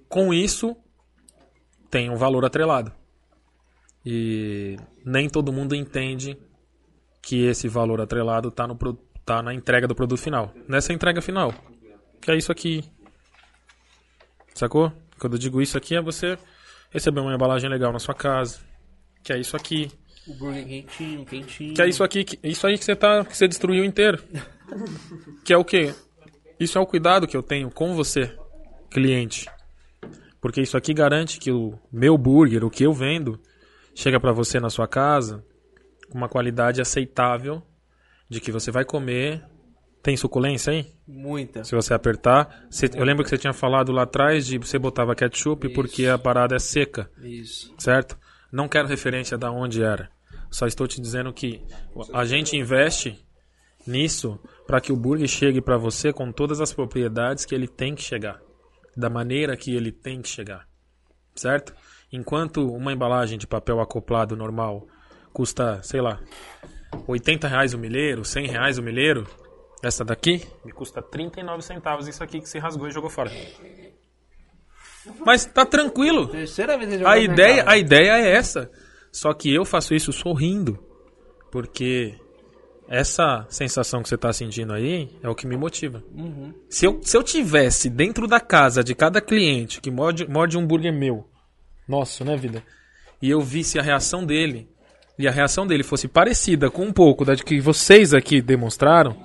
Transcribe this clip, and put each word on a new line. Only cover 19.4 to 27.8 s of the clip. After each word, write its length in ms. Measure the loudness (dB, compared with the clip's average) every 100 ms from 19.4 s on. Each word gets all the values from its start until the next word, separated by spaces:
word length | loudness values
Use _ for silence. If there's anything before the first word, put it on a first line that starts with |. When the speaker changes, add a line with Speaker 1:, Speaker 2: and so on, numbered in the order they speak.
| -6 -10
Speaker 1:
aqui. 360 | -6 -6 -6 -12 _ -20 -20
Speaker 2:
O 60 |
burger 320 | -12 -10 -10 -12
quentinho, 600 | -14 -16 -14 -12 -12 -12
quentinho. 480 | -14 -14 -14 -6
Speaker 1:
Que 80 | 2
é 60 | 2
isso 160 | 2
aqui, 200 | 0 0
que, 160 | -6 -8
isso 220 | -8 -2 0
aí 120 | 0
que 80 | -2
você 100 | 2
tá, 280 | 4 4 0
que 100 | 2
você 120 | 2
destruiu 360 | 2 0 2
inteiro. 380 | 0 2 2 2
<laughs> 320 | -6 -14 -14 -20 -16 -12 -10 -12 -16 -20 -20 -14 4
Que 80 |
é 40 | 4
o 60 |
quê? 300 | 6 2 0 -4 _ _ -20 _ _ _
Isso 160 | -2 0
é 20 |
o 60 | 0
cuidado 400 | 2 4 4 2
que 100 | -4
eu 60 |
tenho 260 | -4 -4 -4
com 240 | -4